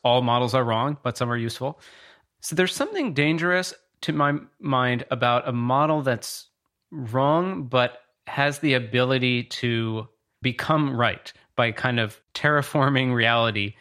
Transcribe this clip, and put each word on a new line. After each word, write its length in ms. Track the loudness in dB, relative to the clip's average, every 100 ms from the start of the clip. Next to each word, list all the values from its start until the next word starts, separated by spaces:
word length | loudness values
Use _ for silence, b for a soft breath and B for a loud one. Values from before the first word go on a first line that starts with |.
"All 200 | 2 2
models 320 | 4 2 2 0
are 80 |
wrong, 340 | 0 0 -2 -4
but 140 | -6 -4
some 120 | -2
are 60 | -2
useful." 420 | -4 -6 -8 -10 B B B B B _
So 160 | -4 0
there's 180 | 0
something 400 | -2 -4 -2 -2
dangerous 640 | 0 0 0 0 0 -2 -10 _ _
to 100 | -4
my 220 | 0 0 0 -6 _
mind 460 | -2 2 2 0 -2
about 360 | 0 2 2 0
a 60 |
model 480 | -2 0 2 2 2
that's 480 | 0 -2 -6 -14 -16 _ _ _ _
wrong, 760 | -12 -4 0 2 2 0 -6 -2
but 360 | 0 0 -2 _ _ -8
has 320 | -2 -2 0
the 160 | 0
ability 720 | 0 0 0 2 2 0 -2
to 640 | -4 -4 -2 -2 -2 -4 -8 _ _ _
become 560 | -4 -2 0 0 0 0
right 340 | 0 -2 -10 b b 0
by 160 | 0
kind 280 | 0 -2 0
of 200 | -2 -6 _
terraforming 800 | -2 0 2 0 2 2 2 2
reality 640 | 2 4 4 2 0 -4 b